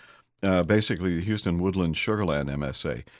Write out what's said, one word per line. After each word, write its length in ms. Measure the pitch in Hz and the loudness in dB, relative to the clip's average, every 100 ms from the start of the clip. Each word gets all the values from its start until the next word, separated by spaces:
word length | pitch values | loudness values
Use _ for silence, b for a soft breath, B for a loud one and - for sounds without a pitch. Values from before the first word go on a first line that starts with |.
| b b b _ | b b b _
Uh, 180 | 98 92 | 2 2
basically, 520 | 82 107 110 87 92 85 | 4 2 2 -2 -2 0
the 60 | |
Houston 360 | 98 107 95 85 | -2 -2 0 0
Woodland 360 | 92 92 85 78 | 0 2 0 0
Sugarland 560 | - 107 92 73 69 | 0 0 0 0 -2
M 100 | 71 | -4
S 220 | 71 67 | -4 -6
A. 200 | 80 58 - | -6 -6 -10